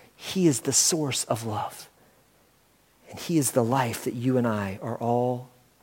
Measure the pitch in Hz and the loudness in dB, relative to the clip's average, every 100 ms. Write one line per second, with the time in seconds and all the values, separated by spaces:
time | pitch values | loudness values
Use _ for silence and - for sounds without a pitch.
0 | - - - 190 175 131 139 127 - 170 | -20 -16 -6 2 4 4 2 2 2 2
1 | 143 117 - 117 113 104 98 - - _ | 0 -2 -2 -4 -4 -4 -6 -10 -20 _
2 | _ _ _ _ _ _ _ _ _ _ | _ _ _ _ _ _ _ _ _ _
3 | - - - 160 127 127 113 135 123 110 | -20 -10 0 2 4 2 2 2 0 -2
4 | 123 120 123 127 120 107 98 98 113 117 | -6 -2 2 2 2 0 -2 -6 -8 -4
5 | 117 120 123 123 131 _ _ _ | 0 2 2 -2 -8 _ _ _